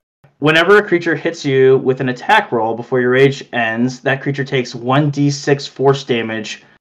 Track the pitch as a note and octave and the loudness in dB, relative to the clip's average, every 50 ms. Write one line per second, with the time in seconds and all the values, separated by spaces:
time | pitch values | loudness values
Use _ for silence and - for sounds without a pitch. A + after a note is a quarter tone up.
0 | _ _ _ _ _ _ _ _ C#3 D3 D#3 E3 E3+ F#3+ G3+ G#3 G3+ - F3 E3 | _ _ _ _ _ _ _ _ 0 2 2 2 6 6 6 4 6 2 -2 -2
1 | E3+ E3+ D#3 D3 - E3 E3 - - C#3+ C3+ C3+ C3 C3 C3+ C3 A#2+ B2+ C3 B2+ | 0 -2 -4 -2 -4 -6 -6 -4 -4 0 2 4 6 6 4 4 2 -2 -2 -2
2 | C#3+ B2+ B2 - - - G#3 A3 G#3 - C3 A#2 A2 A2+ A2+ A2+ A#2+ - C3 B2+ | -4 -6 -6 -6 0 2 2 2 2 0 -2 -2 -2 -2 -4 -6 -6 -4 -2 0
3 | B2 B2 B2+ C3 C3+ C#3 C3+ - - - - A#2+ A#2 A2+ A2+ A#2 A#2+ B2+ B2+ - | 0 2 4 4 4 4 2 -2 -12 -8 -4 -4 -2 -2 -2 -2 -2 -2 -4 -4
4 | - C3 C3+ C#3+ - C#3+ C#3 C#3 C3+ C#3 C#3+ C3 A#2+ - - A2+ A#2 B2 C3 C#3+ | -4 -4 -4 -2 -4 -6 -4 -4 -6 -4 -4 -4 -4 -4 -10 -10 -4 0 0 2
5 | D#3 C#3+ C#3 C#3+ C#3+ C#3+ C#3+ - - D3 C#3 C#3 - - - - C3 C#3 C3+ C#3 | 2 0 0 0 0 0 0 -2 0 -2 -2 -2 -2 -12 -8 0 2 2 2 0
6 | - - B2+ A#2 A2+ A2 A2 A2 G#2 - - - _ _ _ _ | -2 -4 -2 -2 -2 -4 -6 -8 -8 -10 -14 -14 _ _ _ _